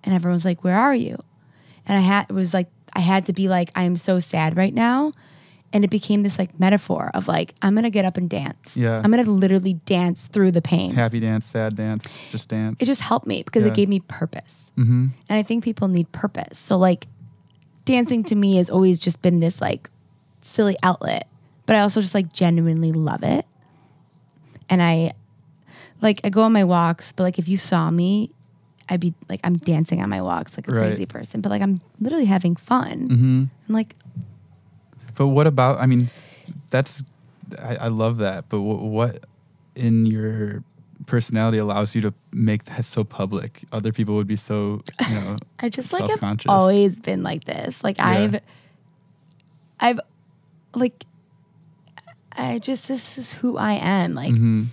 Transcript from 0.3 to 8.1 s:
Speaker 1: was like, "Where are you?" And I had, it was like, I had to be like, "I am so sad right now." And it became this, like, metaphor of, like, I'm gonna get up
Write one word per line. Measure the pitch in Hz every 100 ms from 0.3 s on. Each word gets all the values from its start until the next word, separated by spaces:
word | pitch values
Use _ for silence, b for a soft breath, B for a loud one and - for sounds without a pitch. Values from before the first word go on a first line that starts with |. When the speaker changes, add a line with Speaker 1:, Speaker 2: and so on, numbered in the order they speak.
Speaker 1:
was | 175 180
like, | 175
"Where | 185 185
are | 269
you?" | 262 - - - _ b b b b -
And | 196
I |
had, | 185 202 -
it |
was | 190 180
like, | 185 175 _ _
I | 190
had | 175 190 185
to |
be | 185 190
like, | 185 175 -
"I |
am | 180 175
so | - 180
sad | 170 165 156 165
right | 190
now." | 233 233 254 302 - b b b b b
And | 208
it | 202
became | 214 - 208
this, | 202 180
like, | 185 156
metaphor | 185 202 - 180 -
of, | - 185
like, | 165 175 _
I'm | 196
gonna | 208 233
get | 202
up | 185